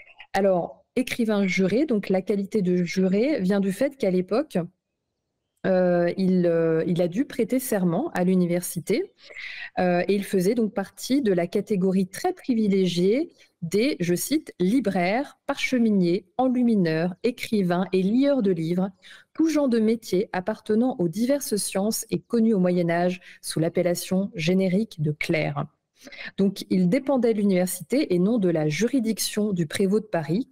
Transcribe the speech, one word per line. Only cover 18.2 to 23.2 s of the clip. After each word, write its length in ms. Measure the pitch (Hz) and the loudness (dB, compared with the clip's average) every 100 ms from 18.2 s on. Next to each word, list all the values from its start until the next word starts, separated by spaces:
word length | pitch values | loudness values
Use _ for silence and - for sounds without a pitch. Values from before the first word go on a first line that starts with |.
| 277 277 | 2 2
de 80 | 196 | 0
livres, 400 | 175 160 175 196 - - - _ | 0 -2 -2 -2 -6 -20 -20 _
tout 160 | - 320 | -2 0
genre 200 | 302 285 | 2 2
de 100 | 233 | 2
métiers 500 | 220 226 - 180 214 | 2 0 0 -2 -2
appartenant 600 | 185 185 214 - 220 254 - | -4 -4 -6 -2 0 2 0
aux 80 | 175 | -2
diverses 480 | 180 240 285 - 208 | 0 0 0 -2 -4
sciences 500 | - 190 202 226 - | -2 -2 -2 -2 -4
et 80 | 180 | -8
connus 340 | - 240 220 | -2 0 2
au 60 | 214 | 4
Moyen 320 | 180 180 170 | 2 2 2
Âge 300 | 170 180 180 | 2 0 -2